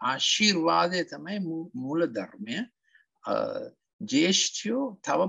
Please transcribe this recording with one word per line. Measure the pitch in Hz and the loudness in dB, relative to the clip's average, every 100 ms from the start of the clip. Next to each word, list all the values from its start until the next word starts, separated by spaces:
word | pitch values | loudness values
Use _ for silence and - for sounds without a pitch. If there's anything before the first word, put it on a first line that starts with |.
ආශිර්වාදය | 123 135 - - 214 180 160 165 180 180 | -4 0 0 4 4 4 2 2 2 0
තමයි | 165 147 160 208 | -4 -8 -8 -6
මූ-, | 170 165 170 | -4 -6 -8
මූල | 127 131 160 160 | -8 -2 0 0
ධර්මය. | 110 - - 107 156 247 _ _ _ _ _ | -2 -8 -10 -6 -6 -6 _ _ _ _ _
අ, | 107 76 53 - - _ _ - | -4 -2 -2 -4 -8 _ _ -12
ජ්‍යෙෂ්ඨයෝ | - - 180 175 - - 208 247 269 190 | 0 4 4 4 2 -2 -2 -2 -2 -6
තව | - 156 | -2 0